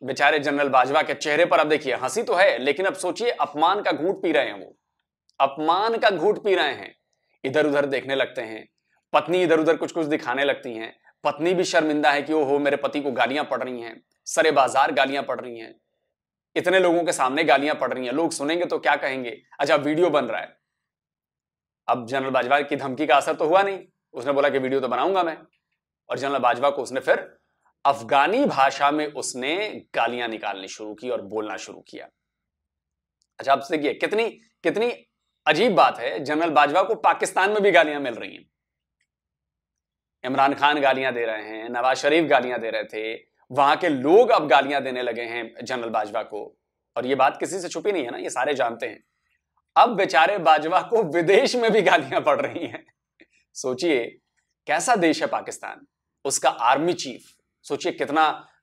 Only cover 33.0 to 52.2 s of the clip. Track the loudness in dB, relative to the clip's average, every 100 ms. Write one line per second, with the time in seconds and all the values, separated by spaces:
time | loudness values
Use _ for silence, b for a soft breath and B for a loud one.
33 | _ _ _ _ 0 0 0 -4 -2 -4
34 | -2 -2 -2 -6 b _ -4 0 -2 -4
35 | _ _ _ _ -2 2 4 6 4 2
36 | -6 -6 -4 -2 2 2 4 2 0 0
37 | 0 0 -2 0 0 2 4 4 4 -2
38 | -6 -8 -14 -16 _ _ _ _ _ _
39 | _ _ _ _ _ _ _ _ _ _
40 | _ _ -6 2 2 4 2 4 2 2
41 | 0 -2 -4 -4 -8 -10 -6 -2 0 2
42 | 2 2 4 2 2 -6 -4 -6 -6 -8
43 | -8 -10 _ _ _ 2 2 4 0 0
44 | 6 6 6 4 6 4 4 -2 -2 -4
45 | -4 -4 -6 -8 -10 -12 -8 -6 -4 -4
46 | -4 -6 -8 -12 -12 _ _ _ _ -8
47 | -4 2 2 2 -8 -6 -8 -6 -2 -2
48 | -4 -8 -8 -4 -2 0 -2 -4 -10 -12
49 | _ _ _ _ _ _ _ 4 4 4
50 | 2 4 4 2 4 4 4 0 2 0
51 | 0 0 4 4 4 0 2 4 4 2
52 | 2 -2